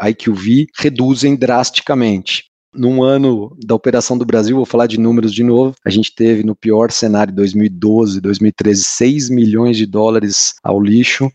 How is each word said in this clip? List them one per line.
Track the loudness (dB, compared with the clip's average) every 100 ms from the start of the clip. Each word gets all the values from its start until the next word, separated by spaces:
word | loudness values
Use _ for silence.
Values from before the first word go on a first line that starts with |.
I | -4
Q | -2 -4
V, | -4 0 0 0 -2
reduzem | -4 0 0 2 0 0
drasticamente. | 0 0 0 -4 -2 0 0 0 -4 -8 -10 _ _
Num | -2 0 2
ano | 2 2 2 0 -4 -14
da | -4
operação | -2 0 0 -2 -4
do |
Brasil, | 0 0 0
vou | 0
falar | 0 0 0
de | 0
números | 2 2 0
de | 0
novo, | 2 2 0 -2
a | -2
gente | -2 -2
teve | 0 0 2
no | -2
pior | -4 0 0 0
cenário, | -2 -2 0 0
dois | 0 0
mil | 0 -2
e |
doze, | 0 0 2 2 -2
dois | -4 0
mil | 0
e |
treze, | 0 0 0
seis | -2 0 0 0 -2
milhões | 0 2 2 0 0
de |
dólares | -2 0 0 0 -2 -2 -4 -4
ao | -4 0
lixo. | 2 2 0 -2 -4